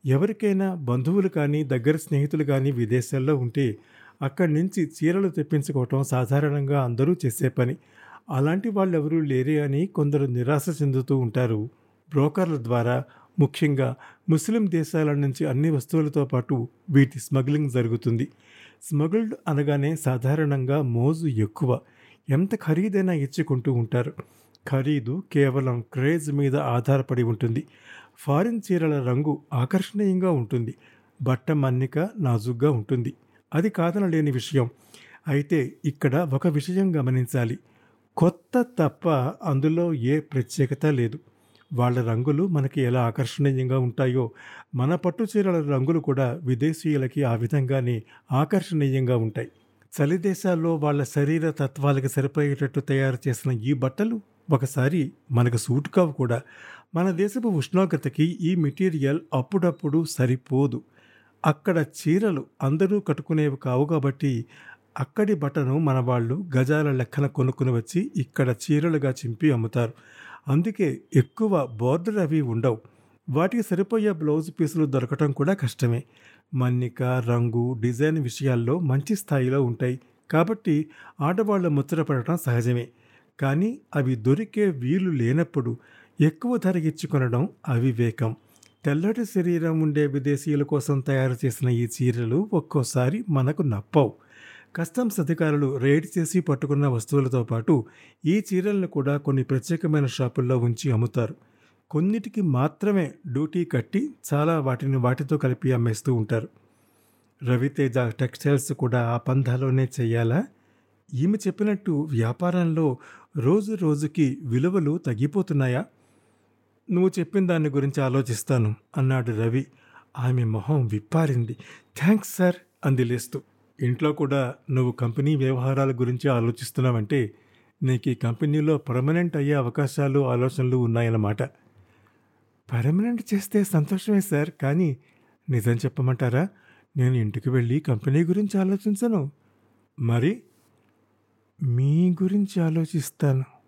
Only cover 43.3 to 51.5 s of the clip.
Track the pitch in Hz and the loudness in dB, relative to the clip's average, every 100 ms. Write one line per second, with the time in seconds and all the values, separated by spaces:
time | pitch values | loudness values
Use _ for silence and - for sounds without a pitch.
43.3 | - 143 131 131 131 123 113 131 127 117 | 0 0 0 0 0 0 0 0 0 -2
44.3 | - - - - 123 131 175 180 170 220 | -6 -20 -20 -8 -2 0 0 -2 -2 -2
45.3 | 214 196 170 147 135 135 165 147 131 131 | 0 2 0 0 0 2 0 0 0 0
46.3 | 143 139 123 147 160 160 147 131 147 131 | -2 -2 0 0 -2 -2 0 0 -2 0
47.3 | 117 117 147 131 135 123 117 - - _ | 0 0 0 0 0 0 -2 -6 -20 _
48.3 | 131 156 196 180 156 139 131 127 123 113 | 0 2 0 0 0 0 0 2 0 0
49.3 | 107 117 _ _ _ _ - 143 180 196 | -4 -10 _ _ _ _ -2 0 2 0
50.3 | 180 190 175 165 160 147 143 135 143 143 | -2 0 0 0 0 0 0 0 0 0
51.3 | 160 160 | 2 0